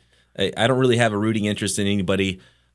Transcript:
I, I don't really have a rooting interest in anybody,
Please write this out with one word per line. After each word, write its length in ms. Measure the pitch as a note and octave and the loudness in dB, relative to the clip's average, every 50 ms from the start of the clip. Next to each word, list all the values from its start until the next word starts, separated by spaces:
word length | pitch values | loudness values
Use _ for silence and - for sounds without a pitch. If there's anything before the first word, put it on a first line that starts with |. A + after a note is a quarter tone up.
| _ _ _ _ _ _ _ - | _ _ _ _ _ _ _ -4
I, 140 | G2 F#2 - | -4 -4 -2
I 120 | - G#2+ A#2+ | 0 0 2
don't 120 | C3 B2+ | 2 2
really 180 | C3 B2+ A#2 A#2 | 2 2 4 4
have 140 | A#2+ A2+ | 2 2
a 60 | G#2 G2+ | 2 0
rooting 280 | G#2+ A2 A2+ A2 G2+ | 0 0 0 0 0
interest 340 | G#2 G#2 - A2 G2 - - | -2 -2 -2 -4 -4 -4 -2
in 80 | G2+ G2+ | -2 0
anybody, 520 | G2+ G2+ F#2 F2 G2 F#2+ G2 F#2+ F#2 F#2 - _ _ _ _ _ | 0 0 0 0 0 0 0 -2 -4 -6 -10 _ _ _ _ _